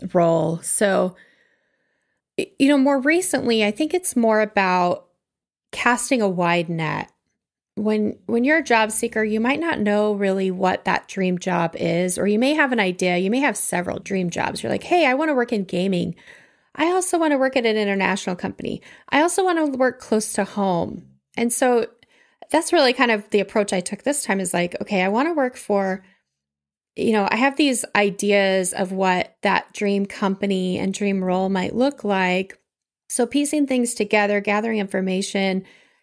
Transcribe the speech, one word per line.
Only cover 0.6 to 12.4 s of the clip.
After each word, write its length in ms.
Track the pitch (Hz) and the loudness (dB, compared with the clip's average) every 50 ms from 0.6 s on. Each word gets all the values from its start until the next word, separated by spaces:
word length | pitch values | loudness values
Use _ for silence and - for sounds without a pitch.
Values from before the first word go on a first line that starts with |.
| - | -4
So, 520 | - - - 220 196 190 196 190 185 - - - _ _ _ _ _ _ _ _ _ _ _ _ _ _ _ _ _ _ _ _ _ _ | -4 -2 0 0 0 2 0 0 -2 -4 -10 -20 _ _ _ _ _ _ _ _ _ _ _ _ _ _ _ _ _ _ _ _ _ _
y-, 100 | - - - _ | -8 -8 -8 _
you 120 | - 277 277 | 2 4 4
know, 80 | 294 | 4
more 220 | 277 262 285 277 269 | 4 4 4 2 2
recently, 640 | 254 294 320 349 370 - - 254 - 233 226 220 214 | 2 2 2 2 0 0 -2 -2 0 0 2 2 2
I 60 | 208 | 0
think 240 | 208 - 311 311 - | 0 -2 -2 -2 -2
it's 220 | 359 - - - | -2 -2 -2 0
more 260 | 247 226 220 214 214 | 2 2 4 4 2
about 680 | 214 208 - 202 196 185 180 180 180 175 - - - _ _ _ _ _ _ _ _ _ _ _ _ _ | 2 2 0 0 2 2 2 2 2 0 0 -4 -6 _ _ _ _ _ _ _ _ _ _ _ _ _
casting 520 | - - - 240 247 240 - - 269 240 214 | -8 0 2 2 2 2 0 0 0 2 2
a 60 | 196 | 0
wide 400 | 185 180 175 170 170 175 170 165 | 0 0 0 2 2 0 0 -2
net. 420 | 170 160 160 151 151 - - - _ _ _ _ _ _ _ _ _ _ _ _ _ | -4 -4 -4 -4 -4 -6 -8 -10 _ _ _ _ _ _ _ _ _ _ _ _ _
When, 420 | - 208 214 214 214 208 214 - - _ | -4 -2 0 0 0 0 -2 -4 -8 _
when 180 | - 233 233 247 | -2 0 2 2
you're 140 | 277 311 | 4 2
a 60 | 330 311 | 2 2
job 260 | - 233 220 220 214 | 2 2 2 2 0
seeker, 340 | 220 - 233 233 - 220 214 | 0 -2 -4 -2 -2 -2 -2
you 160 | 214 214 220 | 0 0 0
might 200 | 226 247 285 302 | 0 0 0 0
not 200 | 339 339 - - | -2 -2 -2 -2
know 340 | 208 208 208 208 214 214 208 | 0 0 2 2 2 0 0
really 360 | 196 202 190 190 196 190 190 | 0 0 0 0 0 0 -2
what 360 | 180 185 190 185 190 - - | -2 0 0 0 0 0 -2
that 220 | 190 185 - - | -2 -2 -2 -4
dream 300 | - - 196 185 185 180 | -6 -4 -2 0 0 0
job 380 | 175 - 190 180 175 170 165 - - | -2 -2 -2 0 0 0 -2 -2 -2
is, 380 | - 165 165 170 180 180 180 | -2 0 0 0 0 -2 -2
or 80 | - - | 0 0
you 140 | 202 208 | 2 2
may 160 | 214 | 2